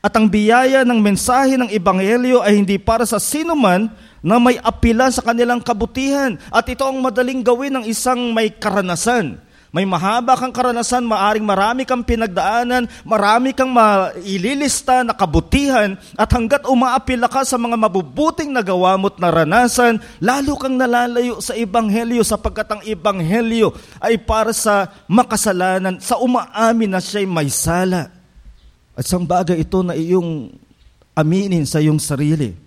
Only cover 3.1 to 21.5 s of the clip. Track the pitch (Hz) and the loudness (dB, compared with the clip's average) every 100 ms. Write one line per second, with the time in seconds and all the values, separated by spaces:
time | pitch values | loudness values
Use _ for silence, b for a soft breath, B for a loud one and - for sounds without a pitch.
3.1 | 208 - 294 320 311 220 180 220 B B | -2 -4 -4 -2 2 2 2 0 B B
4.1 | B 151 233 247 247 226 - 240 226 262 | B 2 4 4 2 -2 0 0 4 2
5.1 | 240 226 233 240 240 - 220 226 - 269 | 2 -2 0 0 0 -2 -4 -4 -4 -2
6.1 | 277 269 175 - 220 233 247 269 269 254 | 0 -2 -4 -2 -2 -2 -4 -4 -2 -4
7.1 | 214 247 262 233 240 277 262 220 226 247 | -2 -2 -2 0 0 -2 -6 -6 -4 -2
8.1 | 247 247 226 220 220 214 196 180 170 226 | -2 -2 -2 -2 -2 -2 -2 -2 -2 0
9.1 | 240 160 87 b b b - 190 175 185 | 0 -2 -8 b b b -4 -2 -2 0
10.1 | 233 247 254 254 240 254 233 233 247 240 | -2 2 0 0 -2 -2 0 -2 -2 0
11.1 | 214 202 214 214 190 208 247 262 254 240 | 0 0 0 0 0 0 -2 -2 -4 -2
12.1 | 226 226 180 175 233 240 247 233 B - | -2 -2 -2 -2 -2 0 -2 -4 B -4
13.1 | 214 202 226 254 262 262 247 220 202 180 | 0 2 2 0 -2 0 4 4 4 0
14.1 | - 190 190 202 277 285 - - 254 240 | -6 -6 -4 -2 -2 -2 -2 0 0 0
15.1 | - 190 156 - 269 277 254 208 196 B | -2 0 0 0 0 2 2 0 -2 B
16.1 | B 220 247 226 277 262 254 254 254 247 | B 0 2 2 0 2 2 2 0 -2
17.1 | 254 233 262 269 254 233 233 220 185 156 | -2 0 0 -2 -2 -2 0 0 0 -4
18.1 | 127 311 320 302 262 196 180 185 190 196 | -2 -2 -2 -4 -2 -2 2 2 2 0
19.1 | 190 175 165 156 202 247 240 240 226 B | 0 0 2 2 4 2 4 2 2 B
20.1 | B 185 269 277 277 262 262 254 240 240 | B -2 0 -2 -4 -2 0 2 2 0
21.1 | 240 247 226 - | 0 -2 -4 -8